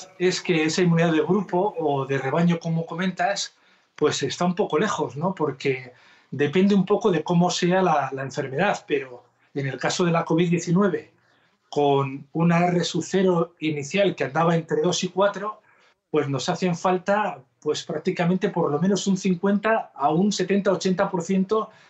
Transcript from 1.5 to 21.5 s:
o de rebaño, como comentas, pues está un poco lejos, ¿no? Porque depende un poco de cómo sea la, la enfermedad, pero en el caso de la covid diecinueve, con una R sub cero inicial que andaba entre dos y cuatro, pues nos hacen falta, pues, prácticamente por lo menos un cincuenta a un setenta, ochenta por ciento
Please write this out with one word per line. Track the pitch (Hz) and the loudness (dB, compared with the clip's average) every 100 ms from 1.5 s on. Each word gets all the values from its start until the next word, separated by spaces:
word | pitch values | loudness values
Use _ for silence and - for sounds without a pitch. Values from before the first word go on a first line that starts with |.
| 180 208 - | -2 -2 -2
o | 151 139 131 | -2 0 -2
de | 135 | -2
rebaño, | 131 160 175 165 | 0 2 2 2
como | 165 165 165 | -2 -4 -4
comentas, | 170 185 180 180 196 - _ _ _ _ | -4 -4 -2 -2 -2 -6 _ _ _ _
pues | - 147 139 | -2 0 0
está | 139 - 180 | -4 -2 -2
un | |
poco | 180 190 151 | 0 0 0
lejos, | 208 - 131 135 | 0 -2 -6 -4
¿no? | 175 | -4
Porque | - 143 135 139 131 127 - - - _ | -2 -4 -2 -4 -4 -6 -20 -20 -20 _
depende | 127 143 185 196 | -2 0 4 4
un | 202 190 | 4 4
poco | 202 220 | 2 2
de | 160 | 0
cómo | - 175 175 | 2 2 2
sea | 170 175 185 | 2 2 2
la, | 180 151 131 | 2 2 -2
la | 135 | -6
enfermedad, | 135 - 135 135 196 - - | -8 -6 -6 -2 -2 -2 -2
pero | 143 131 123 - _ _ | -4 -4 -14 -20 _ _
en | 143 135 | -6 -6
el | 127 | -4
caso | 156 - | -2 0
de | 175 | 2
la | 165 | 2
covid | - 165 180 | 0 2 2
diecinueve, | 170 - 170 202 - - _ _ _ _ _ _ | 0 0 2 2 0 -8 _ _ _ _ _ _
con | 147 143 139 135 139 - | 0 2 2 0 -6 -8
una | 160 170 170 175 | 0 2 4 2
R | 170 | 2
sub | - 170 | -2 -4
cero | - 190 190 170 165 - | -2 2 2 2 0 -4
inicial | 156 147 143 196 190 | -6 -4 -4 0 0
que | 165 | 0
andaba | 135 147 170 165 | -2 0 2 0
entre | 160 156 | 0 -2
dos | 175 170 | 0 0
y | 180 | -2
cuatro, | 180 202 196 208 214 _ _ _ _ _ | 0 0 0 -8 -10 _ _ _ _ _
pues | 151 139 | -2 0
nos | 131 - | -2 -2
hacen | 170 180 | -2 -2
falta, | 170 190 180 180 208 202 - - _ | 0 0 0 0 -2 -2 -8 -16 _
pues, | 151 147 | -4 -4
prácticamente | - 156 190 170 170 185 196 | -4 -6 -2 0 0 0 0
por | 170 165 | -2 -2
lo | 147 | 0
menos | 185 190 202 | 0 0 0
un | 185 | 0
cincuenta | 196 175 196 202 220 226 - | 0 0 0 0 2 0 -2
a | - 151 | -2 0
un | 160 208 | 2 2
setenta, | 190 180 202 196 | 0 0 0 2
ochenta | 185 190 185 196 | 0 0 0 0
por | 180 | -2
ciento | 165 190 185 | 0 0 0